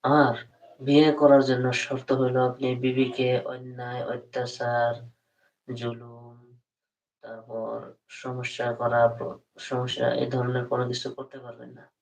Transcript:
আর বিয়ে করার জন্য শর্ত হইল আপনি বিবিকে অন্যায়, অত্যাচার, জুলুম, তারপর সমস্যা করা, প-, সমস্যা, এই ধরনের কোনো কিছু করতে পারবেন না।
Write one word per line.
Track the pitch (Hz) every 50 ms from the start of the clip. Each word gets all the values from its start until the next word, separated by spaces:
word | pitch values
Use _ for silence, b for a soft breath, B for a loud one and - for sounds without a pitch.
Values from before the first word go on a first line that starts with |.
| -
আর | 131 147 151 139 127 117 - - _ _ _ - - - _
বিয়ে | 131 135 143 147 156 156
করার | 143 147 147 143 139 139 135
জন্য | 127 127 123 127 127 123
শর্ত | - - - 135 127 - -
হইল | 131 131 131 127 127
আপনি | 127 127 123 120 - 135 127 127
বিবিকে | 120 127 131 127 131 131 123 - - 127 127 127 123
অন্যায়, | - - 131 127 127 127 123 123 123 123 123 - 143
অত্যাচার, | - 127 123 - _ - 131 123 123 - - 139 120 120 120 120 117 117 117 - - _ _ _ _ _ _ _ _ _ _ _ - 127
জুলুম, | 120 120 120 117 120 120 120 117 120 120 120 120 120 120 123 123 123 _ _ _ _ _ _ _ _ _ _ _ _
তারপর | - 113 113 113 113 120 113 113 110 107 117 113 - - - _ _
সমস্যা | _ - - - 127 127 127 123 123 - - - 120 120
করা, | - - 147 117 120 117
প-, | 117 - - - - - - _ _ _
সমস্যা, | - - - 131 127 123 123 - - 127 123 -
এই | - -
ধরনের | 127 127 127 123 123 127 127 123
কোনো | - 120 123 123
কিছু | 123 123 - - 131 -
করতে | - 135 - - 131
পারবেন | 123 123 117 117 120 -
না। | 123 - - _ _ _